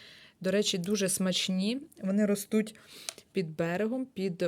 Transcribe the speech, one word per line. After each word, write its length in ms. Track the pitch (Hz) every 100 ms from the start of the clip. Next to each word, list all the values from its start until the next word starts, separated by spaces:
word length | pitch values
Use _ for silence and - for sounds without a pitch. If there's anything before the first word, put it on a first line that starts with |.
| - - - -
До 100 | 185
речі, 280 | 196 208 196
дуже 300 | 175 208 190
смачні. 720 | - 185 180 - 185 196 262 294 -
Вони 240 | 190 202 208
ростуть 480 | 202 - 220 214 - - - - - -
під 240 | 196 160 156
берегом, 500 | 170 180 214 262 262
під 380 | - 190 170